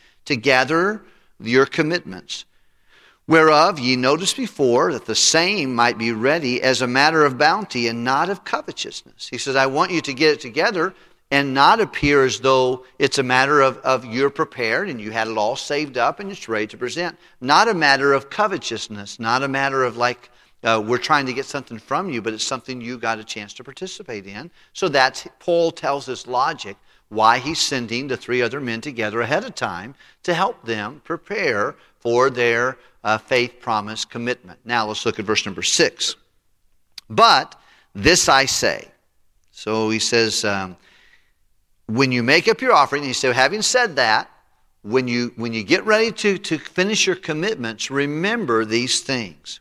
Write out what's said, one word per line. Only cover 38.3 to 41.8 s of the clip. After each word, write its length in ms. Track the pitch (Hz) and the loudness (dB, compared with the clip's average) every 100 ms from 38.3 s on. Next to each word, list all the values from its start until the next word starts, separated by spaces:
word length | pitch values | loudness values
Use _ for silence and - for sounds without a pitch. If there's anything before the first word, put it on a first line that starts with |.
| 135 135 | 4 4
say." 460 | - 110 62 - _ _ _ _ _ _ | 0 0 -2 -8 _ _ _ _ _ _
So 380 | - - 110 110 | -12 -4 -2 0
he 100 | 110 | -2
says, 460 | - 117 113 - 107 | 0 2 2 0 -2
um, 320 | 98 95 87 _ _ _ _ _ _ _ _ _ _ | -4 -6 -12 _ _ _ _ _ _ _ _ _ _